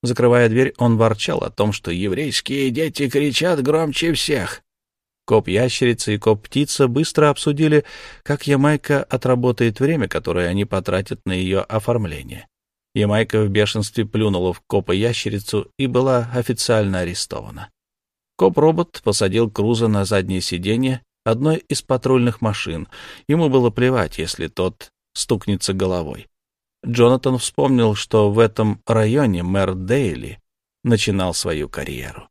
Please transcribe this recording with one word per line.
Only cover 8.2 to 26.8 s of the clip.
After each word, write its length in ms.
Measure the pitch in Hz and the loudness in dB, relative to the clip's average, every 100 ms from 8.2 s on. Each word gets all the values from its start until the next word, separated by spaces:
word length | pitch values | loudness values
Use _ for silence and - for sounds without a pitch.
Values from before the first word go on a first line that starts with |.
как 240 | - 143 - | -6 -6 0
Ямайка 560 | 143 143 151 - 143 | 2 4 2 0 -2
отработает 760 | - 131 127 127 123 117 117 107 | 0 -2 0 2 2 2 0 2
время, 280 | 135 160 101 | 0 0 -2
которое 400 | - - 87 87 | -4 -2 -2 0
они 180 | 95 101 | 0 -2
потратят 560 | 98 90 92 98 104 - | -2 -2 -4 -4 -8 -6
на 80 | |
ее 300 | 92 92 95 101 | -4 0 -2 -2
оформление. 800 | 110 - 120 98 76 67 - - _ _ _ _ - | -4 -2 -2 -2 -8 -12 -16 -18 _ _ _ _ -2
Ямайка 460 | 104 104 107 110 | 0 2 0 0
в 60 | 107 | 0
бешенстве 560 | 98 104 110 104 - 104 | 2 0 -2 -4 -4 -2
плюнула 480 | 107 107 95 90 | 0 0 0 -2
в 80 | 87 | -4
копа-ящерицу 1080 | _ 104 92 92 113 117 - 104 101 104 - _ | _ -4 0 0 0 -2 -4 -6 -4 -4 -4 _
и 100 | 135 | 0
была 420 | 123 131 127 117 | 2 2 0 0
официально 680 | 123 120 117 - 113 101 92 | -4 -2 -4 2 2 2 -2
арестована. 680 | 87 87 - - 53 55 - _ _ _ _ _ _ _ | -4 -6 -8 -10 -12 -16 -18 _ _ _ _ _ _ _
Коп-робот 640 | 185 170 151 160 170 - | 2 4 2 2 -4 -4
посадил 480 | - 101 101 92 117 | -2 0 0 2 0
Круза 360 | 104 104 117 113 | 0 0 2 2
на 160 | 107 | 2
заднее 380 | 95 104 95 92 | 2 0 0 -4
сиденье 600 | - 87 90 113 131 127 _ _ | -4 -4 -2 0 0 -4 _ _
одной 340 | - 120 143 160 | -4 0 0 0
из 260 | - 147 | -2 -8
патрульных 580 | - 131 127 131 123 113 | -2 -2 2 2 2 0
машин. 460 | 110 101 - 82 90 - - - - | -2 -2 -6 -8 -10 -16 -20 -20 -2
Ему 220 | 151 160 | 2 4
было 200 | 131 120 | 4 2
плевать, 480 | 110 123 127 82 - | 2 2 2 0 -4
если 300 | 82 - 80 | -8 -6 -8
тот 420 | - 92 - - _ _ | -2 -4 -4 -20 _ _
стукнется 600 | - - 110 - 98 - | -10 -2 -2 0 -4 -2
головой. 540 | 95 95 90 78 57 - _ _ _ _ _ | -2 0 -2 -4 -10 -16 _ _ _ _ _